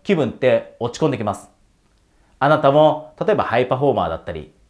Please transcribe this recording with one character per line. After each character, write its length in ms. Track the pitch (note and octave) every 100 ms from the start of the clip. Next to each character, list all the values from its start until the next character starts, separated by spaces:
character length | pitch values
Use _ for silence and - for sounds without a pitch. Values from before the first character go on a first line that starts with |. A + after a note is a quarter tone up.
気 120 | -
分 160 | F3+ B2
っ 20 |
て 420 | - B2+ A2+ - -
落 200 | A#2+ -
ち 40 |
込 60 | D#3
ん 20 |
で 60 | A#2+
き 80 |
ま 100 | G#2+
す。 160 | F#2+ - _ _ _ _ _ _ _ _ -
あ 80 | C#3
な 100 | D3+
た 120 | D3
も 420 | D3 D#3 - - -
例 80 | F3
え 40 | G3+
ば 80 |
ハ 140 | - A#2
イ 80 | B2
パ 120 | B2+
フ 100 | C#3+
ォ 40 |
ー 20 |
マ 120 | A2 E2+
ー 20 |
だ 60 | D#2+
っ 80 |
た 80 | -
り、 200 | D#2+ D2+ _